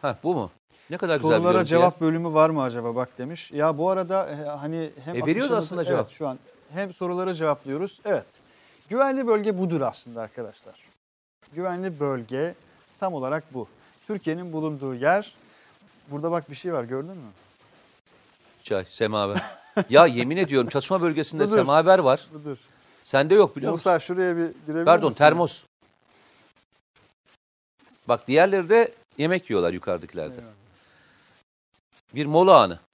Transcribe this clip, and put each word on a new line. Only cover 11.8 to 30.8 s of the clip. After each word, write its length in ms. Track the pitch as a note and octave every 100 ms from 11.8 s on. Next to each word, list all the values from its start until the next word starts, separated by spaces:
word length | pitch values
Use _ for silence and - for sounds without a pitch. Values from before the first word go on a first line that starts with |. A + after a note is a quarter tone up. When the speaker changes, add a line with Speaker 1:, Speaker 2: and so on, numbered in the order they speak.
| F#3+ D#3
Speaker 2:
bölge 560 | C#3+ C3 A2 B2+ D#3+ F3+ _ _ _ _
tam 140 | F#3+
olarak 400 | E3 B2+ D#3 D3+
bu. 140 | C3 A2 _ _ _ _
Türkiye'nin 460 | G#3+ E3 D#3+ F3+
bulunduğu 420 | D#3+ D#3 D3 C3+ B2
yer. 380 | C#3 F#3+ G#3 _ _ _ _ _ _ _ _
Burada 200 | C#3+ D#3+
bak 180 | E3+ D3+
bir 60 | C#3+
şey 180 | F#3
var, 100 | D#3+
gördün 260 | A#2 C3 D#3 F#3+
mü? 120 | B2 G2+ _ _ _ _ _ _ _ _ _ _ _ _
Speaker 1:
Çay, 220 | - G2+ F#2
semaver. 480 | - A2 G#2+ G2+ G2+
<laughs> 460 | - - - - F#3+
Ya 160 | C3 E3+
yemin 300 | A#2+ B2 E3+
ediyorum 320 | F3 C#3 A#2+
çatışma 320 | C#3+ - F#3+
bölgesinde 420 | E3+ D3+ D3+ D3+ C#3
Speaker 2:
Budur. 100 | G#3+
Speaker 1:
semaver 440 | E3+ D3 E3 F#3+
var. 280 | C#3+ C#3 -
Speaker 2:
Budur. 240 | D#3 D3 C3 _ _ _ _
Speaker 1:
Sende 320 | - C3+ D3+ G3
yok 200 | F#3 -
biliyor 160 | B2+
musun? 180 | E3 F#3+
Speaker 2:
Musa 80 | E3+
şuraya 380 | - F3+ F#3 E3+
bir 100 | E3 C3+ D3+
girebilir 180 | D#3 E3
Speaker 1:
Pardon, 220 | F3 D#3+
Speaker 2:
misin? 100 | A2+
Speaker 1:
termos. 460 | D3+ D#3+ E3+ - _ _ _ _ _ _ _ _ _ _ _ _ _ _ _ _ _ _ _ _ _ _ _ _ -
Bak 200 | A#2+ -
diğerleri 420 | C#3 F#3 G3 E3+
de 240 | A3 A#3 - _ -
yemek 320 | D3+ F3+ -
yiyorlar 240 | G#2 F2
yukarıdakilerde. 600 | F2+ F#2+ F2+ D#2+ F2 D#2 B2
Speaker 2:
Eyvallah. 180 | A#2 G#2 G#2+ F#2